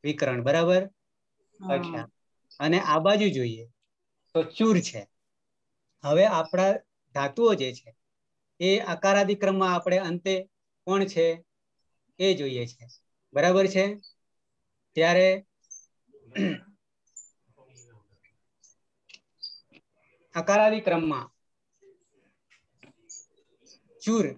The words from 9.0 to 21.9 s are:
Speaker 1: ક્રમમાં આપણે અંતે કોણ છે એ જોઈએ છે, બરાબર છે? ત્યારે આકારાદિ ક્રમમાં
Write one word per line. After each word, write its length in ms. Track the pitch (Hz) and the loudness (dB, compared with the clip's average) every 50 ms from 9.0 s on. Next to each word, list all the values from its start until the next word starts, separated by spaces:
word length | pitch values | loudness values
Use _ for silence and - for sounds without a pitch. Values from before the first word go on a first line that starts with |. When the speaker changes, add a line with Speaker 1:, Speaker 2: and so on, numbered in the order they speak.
| - 196 196 202 202 185 208 | 2 2 4 4 2 2 0
Speaker 1:
ક્રમમાં 360 | 202 202 190 196 190 190 185 | 0 0 -2 0 0 0 0
આપણે 260 | 180 175 175 185 180 185 | 0 -2 0 0 0 0
અંતે 340 | 190 170 170 175 170 190 190 185 190 _ _ _ _ _ _ _ _ | 0 -2 -6 -6 _ -2 -2 -2 -4 _ _ _ _ _ _ _ _
કોણ 160 | 180 190 196 196 | -2 0 0 0
છે 200 | 190 - 170 165 165 165 170 _ _ _ _ _ _ _ _ _ _ _ _ _ _ _ _ | -2 0 0 0 0 0 -4 _ _ _ _ _ _ _ _ _ _ _ _ _ _ _ _
એ 80 | 185 196 | 0 0
જોઈએ 320 | 185 143 143 135 127 123 120 | 0 0 -2 -6 -6 -6 -8
છે, 200 | 120 - _ 120 - - _ _ _ _ _ _ _ - | -10 -12 _ -20 -20 -20 _ _ _ _ _ _ _ -2
બરાબર 320 | 139 151 180 185 190 196 | 2 2 4 4 4 2
છે? 200 | 190 190 190 190 202 208 208 _ - _ _ _ _ _ _ _ _ _ _ _ _ _ _ _ _ _ | 2 2 0 0 0 -4 -10 _ -20 _ _ _ _ _ _ _ _ _ _ _ _ _ _ _ _ _
ત્યારે 320 | 160 160 170 175 185 185 190 185 196 - _ _ _ _ _ - - _ _ _ _ _ _ _ - _ - - 208 196 180 147 123 - _ _ _ _ _ _ _ _ _ _ - - _ _ _ _ _ _ _ 147 131 127 120 120 120 113 104 98 _ _ _ _ _ _ _ _ _ _ _ _ _ _ _ _ _ _ _ _ _ - - _ _ _ _ - - - - _ _ _ - _ _ _ _ _ _ _ _ _ _ _ | 0 2 4 4 4 4 4 2 0 -6 _ _ _ _ _ -20 -20 _ _ _ _ _ _ _ -20 _ -14 -6 -4 -4 -4 -4 -6 -12 _ _ _ _ _ _ _ _ _ _ -20 -20 _ _ _ _ _ _ _ _ _ _ -20 _ _ _ -20 _ _ _ _ _ _ _ _ _ _ _ _ _ _ _ _ _ _ _ _ _ _ -20 -20 _ _ _ _ -20 -18 -18 -20 _ _ _ -20 _ _ _ _ _ _ _ _ _ _ _
આકારાદિ 440 | 165 170 - 196 208 214 214 220 220 | -8 -2 0 2 4 4 4 2 0
ક્રમમાં 480 | 214 190 170 165 165 156 143 127 120 - _ _ _ _ _ _ _ _ _ _ 392 392 | -2 -2 -2 -2 -2 -4 -6 -6 -10 -14 _ _ _ _ _ _ _ _ _ _ _ _